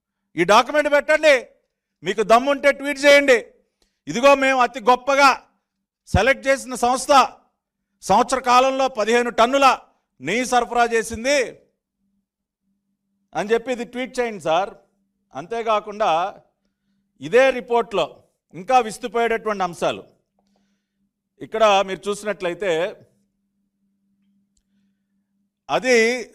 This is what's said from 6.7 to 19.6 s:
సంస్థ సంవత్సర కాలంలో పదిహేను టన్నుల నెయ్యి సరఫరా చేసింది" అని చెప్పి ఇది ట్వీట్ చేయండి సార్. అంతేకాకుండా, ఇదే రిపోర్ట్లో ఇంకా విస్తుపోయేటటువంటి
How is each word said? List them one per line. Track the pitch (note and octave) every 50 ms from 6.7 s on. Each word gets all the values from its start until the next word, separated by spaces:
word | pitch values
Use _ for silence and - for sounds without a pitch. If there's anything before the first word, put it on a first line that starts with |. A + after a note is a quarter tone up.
| B3+
సంస్థ | - A#3+ A#3+ C4 A#3+ - - C#4+ C4 A3 - - _ _ _ _ _ _ _ _ _ _ _ _ _
సంవత్సర | - - F#3+ A3+ B3 - C4+ B3+
కాలంలో | B3+ B3 B3 B3+ C4 C4+ C4+ C4 C4+ B3+
పదిహేను | C4 A3 G#3 A3 A#3 A#3+ A#3+ A#3+
టన్నుల | - A3+ A3+ B3 C#4 C#4 C#4 B3+ A3+ - - _ _ _ _ _ _ -
నెయ్యి | B2+ D#3 G#3 B3 B3+
సరఫరా | G3+ B3 A#3+ A#3 - A#3+ A#3+ A#3+
చేసింది" | A3+ A#3 A3+ G#3 - A3+ A3 A#3 C4+ D4 C#4 A3 E3 - - _ _ _ _ _ _ _ _ _ _ _ _ _ _ _ _ _ _ _ _ _ _ _ _ _ _ _ _ _ _ _ _ _ _ -
అని | D#3+ G3 G#3
చెప్పి | A3+ A#3 A#3 C4
ఇది | B3 A3+ A#3
ట్వీట్ | - - B3 C4 B3 B3+ B3
చేయండి | A#3+ A3+ G#3+ F3+
సార్. | C#3+ D#3+ D#3+ F3+ G3+ A3 - _ _ _ _ _ _ _ _ _ _ _ -
అంతేకాకుండా, | C3+ E3 F3 A3+ A#3 A3 A3+ G#3+ G#3 G#3+ G#3+ G3 G#3+ G#3+ F3+ D#3 E3 F3+ G3+ - - _ _ _ _ _ _ _ _ _ _ _ _ _ _ _ -
ఇదే | C3 D#3 G#3 B3 C4+ C4+
రిపోర్ట్లో | B3+ B3 - - A#3 A#3 A3+ A#3 G#3 F3 D3 - - _ _ _ _ _ _ _ -
ఇంకా | D#3+ F#3+ - B3+ B3+
విస్తుపోయేటటువంటి | A3 A3 F3+ - B3 A3+ A3+ A#3 A#3 A3+ A3+ A3 A3 G#3+ G3+ G3